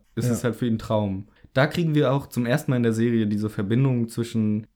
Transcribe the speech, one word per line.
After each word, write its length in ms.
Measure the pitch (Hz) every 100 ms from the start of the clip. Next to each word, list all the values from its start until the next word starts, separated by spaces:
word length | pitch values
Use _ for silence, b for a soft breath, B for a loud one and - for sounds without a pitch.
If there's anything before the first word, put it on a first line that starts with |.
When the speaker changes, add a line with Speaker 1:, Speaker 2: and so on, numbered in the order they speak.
| _
Speaker 1:
es 100 | - 120
Speaker 2:
Ja. 60 |
Speaker 1:
ist 100 | 113
halt 120 | 123 110
für 100 | 123
ihn 100 | 113
ein 20 |
Traum. 500 | - 107 104 95 101 b b
Da 140 | - 143
kriegen 280 | - 170
wir 180 | 147 139
auch 160 | 139 139
zum 180 | - 120
ersten 240 | 123 -
Mal 80 | 127
in 40 |
der 80 | 117
Serie 320 | 113 120 117 107
diese 240 | 107 107
Verbindung 580 | 107 98 117 135 123 117
zwischen 580 | - 117 113 107 107 110